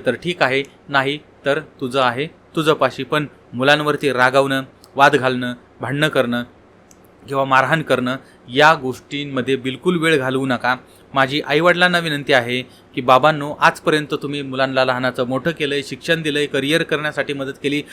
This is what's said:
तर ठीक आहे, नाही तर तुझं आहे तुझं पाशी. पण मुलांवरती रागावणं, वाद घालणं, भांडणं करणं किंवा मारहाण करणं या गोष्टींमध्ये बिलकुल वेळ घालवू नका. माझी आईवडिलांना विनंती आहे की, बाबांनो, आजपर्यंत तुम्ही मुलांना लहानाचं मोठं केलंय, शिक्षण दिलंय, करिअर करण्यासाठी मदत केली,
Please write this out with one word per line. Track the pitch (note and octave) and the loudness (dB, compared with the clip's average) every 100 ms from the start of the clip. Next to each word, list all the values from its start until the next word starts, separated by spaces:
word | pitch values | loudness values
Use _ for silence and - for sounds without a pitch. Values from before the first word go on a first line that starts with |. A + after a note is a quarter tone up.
| C3 | -2
तर | |
ठीक | A#2 E3+ E3+ | -4 -4 -2
आहे, | C3+ C3+ C#3 _ - | 0 0 -4 _ -4
नाही | C#3+ C3+ D3 - _ C#3 | -2 -2 -4 -10 _ -4
तर | D3 | -2
तुझं | C#3+ - C3 C3+ | -4 -10 -4 0
आहे | B2+ A#2+ D#3 | 0 0 -8
तुझं | - _ D#3+ D3+ | -10 _ -2 0
पाशी. | C#3+ C3 - | 2 2 -2
पण | B2+ D3+ C#3 - - | -4 -4 -4 -10 -12
मुलांवरती | A#2+ C#3 D3 D3 D3 C#3+ | -2 2 2 2 0 0
रागावणं, | B2 B2+ C#3 C#3 C3+ C3+ - - C3 | 2 4 4 2 0 -6 -16 -8 4
वाद | C#3+ C#3 | 4 4
घालणं, | C3 B2+ B2 A#2+ - - | 0 -2 -6 -10 -18 -12
भांडणं | A#2+ C#3+ D#3 | -6 -2 0
करणं | C#3 A#2+ A#2+ A#2+ - _ _ _ _ _ _ - | 0 -2 -2 -8 -14 _ _ _ _ _ _ -8
किंवा | C#3 C3+ | -4 2
मारहाण | C3 C3 D#3+ | 4 4 0
करणं | C3+ B2 B2 C3+ - - - | 0 0 0 -6 -10 -20 -6
या | B2+ D3+ | 4 4
गोष्टींमध्ये | D#3+ B2+ A#2+ - C#3+ C#3+ C3 A#2+ C3 | 4 0 -8 -8 -10 -6 -4 -2 -2
बिलकुल | B2+ B2+ F3+ F3 | -2 -4 -2 0
वेळ | D#3+ D3+ | 0 0
घालवू | C3 C3 C3+ | 0 -2 -2
नका. | A#2+ B2 B2+ - - - | -2 -2 -4 -6 -20 -6
माझी | C#3 C3 D3 | -2 0 0
आईवडिलांना | - D3+ F3 F3 F3+ F3 | 0 2 2 4 2 2
विनंती | E3 C#3+ C#3+ | -2 -4 2
आहे | C3 A#2+ B2 B2+ - - - | 2 2 -4 -6 -16 -14 -4
की, | |
बाबांनो, | B2+ B2+ D3 D3+ D3 - | 4 4 4 0 -4 0
आजपर्यंत | D#3 - E3+ D#3 C#3+ | 2 2 0 -2 -2
तुम्ही | D3+ C#3 C#3+ | -6 -6 -8
मुलांना | C3+ C3 C3+ C3 C3 | -6 -2 -2 0 0
लहानाचं | B2+ B2+ B2 B2 | 0 -2 -2 -2
मोठं | C3 E3+ | -2 -4
केलंय, | D#3 C#3+ C#3+ | -4 -4 -4
शिक्षण | C3+ C3 - E3 | -6 -8 -2 -2
दिलंय, | D3+ D3 D3 | 0 -2 -2
करिअर | C#3 C#3 E3 | -2 0 0
करण्यासाठी | D#3+ D3+ D3+ C#3+ C3+ | 0 -4 -4 -4 -6
मदत | C#3 C3+ B2+ | -6 -8 -6
केली, | C#3+ D3 C#3+ | -4 -4 -6